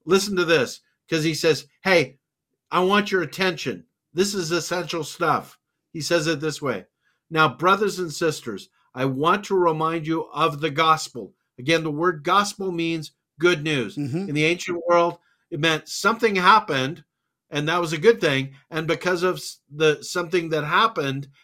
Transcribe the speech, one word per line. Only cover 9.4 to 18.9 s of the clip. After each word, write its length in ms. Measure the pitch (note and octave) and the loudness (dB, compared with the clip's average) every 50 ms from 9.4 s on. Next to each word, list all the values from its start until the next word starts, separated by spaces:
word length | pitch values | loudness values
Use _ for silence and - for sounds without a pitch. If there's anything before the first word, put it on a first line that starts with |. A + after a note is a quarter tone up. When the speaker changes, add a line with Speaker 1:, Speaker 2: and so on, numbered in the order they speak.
| G#3 | 0
Speaker 1:
to 100 | - G3 | -2 0
remind 500 | F#3 F3+ E3+ D#3 D#3 D#3 D#3+ E3 E3+ D#3 | 2 2 2 2 0 -2 -2 -2 -4 -4
you 240 | D#3+ D#3+ E3 - - | -4 -4 -4 -4 -6
of 300 | - C#3+ D#3 E3 D3 C#3+ | -2 -2 0 0 0 -2
the 80 | D3+ D#3+ | -4 -4
gospel." 640 | C#3+ D3+ D#3+ D#3+ D#3+ D#3 - - - A#2+ G#2 F#2 - _ _ _ _ - | 0 2 2 4 2 2 0 -6 -10 -12 -14 -14 -16 _ _ _ _ -8
Again, 240 | B2+ C#3 E3 D#3+ D#3+ | -2 0 0 0 0
the 60 | D#3+ | -2
word 340 | D3 D3 E3+ F3+ F3 D3+ C#3 | -4 -2 0 -2 -2 -2 -2
gospel 480 | E3+ F3+ G3+ G3+ G3+ G3+ - G3 F#3+ | 0 2 2 2 0 -4 -6 -6 -4
means 420 | F3 E3+ E3+ E3 E3 E3 D3+ - - _ _ _ _ - | -4 -2 -2 -2 -4 -4 -8 -10 -16 _ _ _ _ 0
good 240 | D#3 F3+ F3 D3 D3 | 2 2 2 2 0
news. 320 | D#3+ D#3 C3+ A#2 G2 G2+ | -2 -2 -2 -2 -4 -4
Speaker 2:
Mm-hmm. 340 | D3 D3 C3+ A#2+ E3+ G3 F#3+ | -6 -6 -4 -4 -6 -6 -4
Speaker 1:
In 60 | C#3+ | -2
the 100 | D3 D3+ | 0 2
ancient 340 | D#3+ F3 F3 - F#3 F3 E3+ E3 F3 | 2 0 -2 -4 -6 -8 -6 0 2
world, 300 | E3+ E3+ E3+ F3 E3 - _ _ _ _ _ _ | 4 4 4 2 0 -6 _ _ _ _ _ _
it 100 | E3+ D3 | -6 -2
meant 300 | D3+ E3 D#3+ D3+ - - | 0 0 0 0 -4 -8
something 460 | - - - G3+ A3+ A3 A#3 A3 G3+ | -10 -2 0 0 0 2 2 0 2
happened 680 | F#3 F3+ F#3 G#3+ G#3+ G#3 - D3+ C3+ C3 C3+ E3+ - - _ _ _ _ _ _ _ _ _ | 4 6 6 6 6 4 2 0 0 0 -2 -4 -8 -14 _ _ _ _ _ _ _ _ _
and 160 | E3 D3 D3 D3+ | -6 -4 -2 0
that 120 | E3 F3 | 0 0
was 140 | F3 D#3+ E3 | 0 -2 -2
a 40 | D#3+ | 4
good 220 | D3+ A3 A#3 G#3 | 4 4 6 6
thing. 360 | F#3+ D#3 C#3 C3+ C3+ C3+ - - _ _ | 4 2 2 0 -2 -4 -8 -16 _ _
And 160 | E3 D#3 D#3+ | -8 -6 -2
because 360 | D#3 | -2